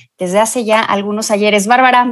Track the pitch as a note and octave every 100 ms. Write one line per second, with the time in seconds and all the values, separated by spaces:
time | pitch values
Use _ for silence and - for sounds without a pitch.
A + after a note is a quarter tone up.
0 | _ _ F3+ G3 A3+ B3+ G#3+ G#3+ A3 G3+
1 | G3+ G#3 A3 G#3 G#3 G#3 G3 B3 B3+ B3
2 | B3